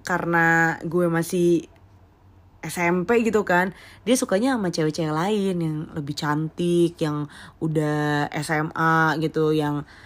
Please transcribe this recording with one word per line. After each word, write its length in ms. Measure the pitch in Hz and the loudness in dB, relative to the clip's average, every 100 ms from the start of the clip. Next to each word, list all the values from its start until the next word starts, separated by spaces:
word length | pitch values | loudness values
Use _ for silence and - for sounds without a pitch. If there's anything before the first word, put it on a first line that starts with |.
karena 800 | - 175 170 170 165 165 165 156 | -4 -4 0 2 4 4 2 0
gue 240 | 165 175 175 | -4 0 0
masih 560 | 165 165 180 175 170 - - - - _ _ _ - - - | 0 0 2 4 2 0 -16 -20 -20 _ _ _ -20 -20 -16
S 160 | 165 180 | -10 -2
M 240 | 175 180 175 | 0 0 2
P 140 | 233 | 2
gitu 240 | 226 208 190 | 2 0 2
kan, 300 | 175 185 - - - | 2 2 -4 -20 -8
dia 140 | 196 254 | -2 0
sukanya 400 | 247 190 262 247 | 2 0 0 -2
sama 160 | 185 | -2
cewek-cewek 380 | 165 156 151 156 | -2 -2 -2 -2
lain 440 | 156 185 214 196 175 | -2 0 0 -2 -2
yang 160 | 160 151 156 | -2 -4 -8
lebih 260 | 165 143 143 | -8 -8 -6
cantik, 800 | 151 151 160 - 175 175 170 170 | -2 -2 -4 -4 0 2 2 0
yang 300 | 156 147 147 - - - | -4 -4 -6 -12 -20 -8
udah 680 | 160 156 151 151 147 147 147 | -4 -2 0 0 0 -2 -2
S 160 | 160 147 | -6 -4
M 220 | 156 156 | -2 -2
A 380 | - 160 160 160 151 | 0 2 4 4 2
gitu, 300 | 160 156 156 | -2 0 0
yang 320 | 156 147 147 143 - | 2 0 -2 -8 -16